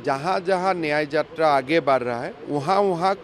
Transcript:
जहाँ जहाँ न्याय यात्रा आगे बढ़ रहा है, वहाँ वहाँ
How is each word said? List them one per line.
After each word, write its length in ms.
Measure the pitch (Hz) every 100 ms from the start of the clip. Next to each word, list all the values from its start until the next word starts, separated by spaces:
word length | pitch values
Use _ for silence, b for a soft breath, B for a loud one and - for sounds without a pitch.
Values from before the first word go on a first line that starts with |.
जहाँ 340 | 123 135 156 190
जहाँ 320 | 180 185 190
न्याय 340 | 180 156 147 151
यात्रा 340 | 151 147 - 160
आगे 320 | 139 131 165
बढ़ 220 | 147 131
रहा 180 | 123 120
है, 140 | 151 240 -
वहाँ 320 | 143 143 196
वहाँ 340 | 202 170 185 196